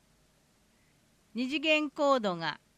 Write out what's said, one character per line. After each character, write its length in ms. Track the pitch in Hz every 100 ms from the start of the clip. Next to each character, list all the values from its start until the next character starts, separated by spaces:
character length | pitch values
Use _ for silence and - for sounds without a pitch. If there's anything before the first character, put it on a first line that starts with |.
| _ _ _ _ _ _ _ _ _ _ _ _ _
二 140 | 220 254
次 120 | 294
元 300 | 311 302 302
コ 260 | - 285 269
ー 40 |
ド 160 | 208 170
が 240 | 165 - _